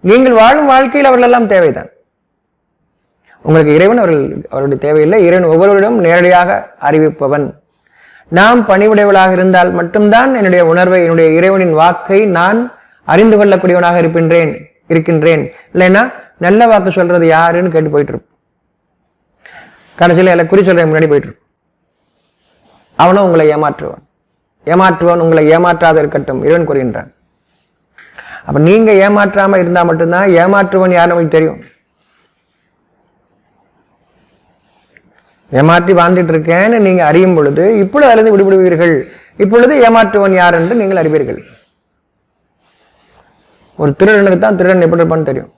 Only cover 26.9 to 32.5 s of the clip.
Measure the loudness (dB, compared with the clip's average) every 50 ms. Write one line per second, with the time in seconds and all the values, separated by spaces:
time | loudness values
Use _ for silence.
26.9 | -8 -10 -14 -16 _ _ _ _ _ _ _ _ _ _ _ _ _ _ _ _
27.9 | _ _ -20 _ _ -20 -20 -20 -20 -20 -12 -8 -4 0 2 2 2 2 2 2
28.9 | 2 2 2 2 2 0 -2 -2 -2 -2 -2 0 0 0 -2 -2 -2 -2 -2 -2
29.9 | -2 -2 -2 -2 -2 -2 0 0 2 2 2 2 0 0 0 0 -2 -2 0 0
30.9 | 0 0 0 0 0 -2 -2 0 0 0 0 0 -6 -10 -20 -20 -20 _ _ _
31.9 | _ _ _ _ _ _ _ _ _ _ _ _